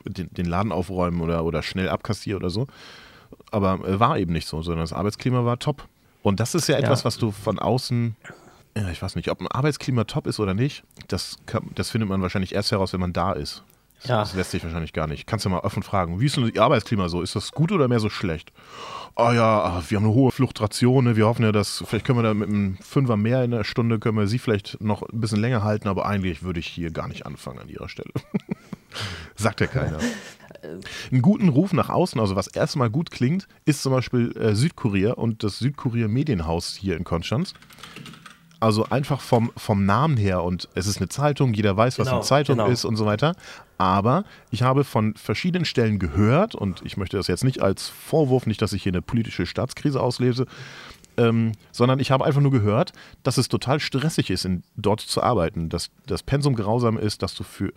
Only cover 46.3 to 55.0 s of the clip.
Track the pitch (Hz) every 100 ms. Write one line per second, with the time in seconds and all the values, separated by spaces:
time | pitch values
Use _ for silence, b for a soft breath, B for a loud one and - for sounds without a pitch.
46.3 | 143 220 - 101 87 - - 95 101 87
47.3 | 90 131 - 98 95 - - - 156 143
48.3 | 127 117 107 104 101 101 90 - 120 110
49.3 | - 90 - 123 - 147 135 123 - 123
50.3 | 123 123 B 131 B B B - - 117
51.3 | 113 113 107 _ - 123 135 143 135 -
52.3 | 143 143 135 104 110 185 B B B -
53.3 | 127 123 110 - 147 - 135 147 - -
54.3 | 92 92 90 - - 101 110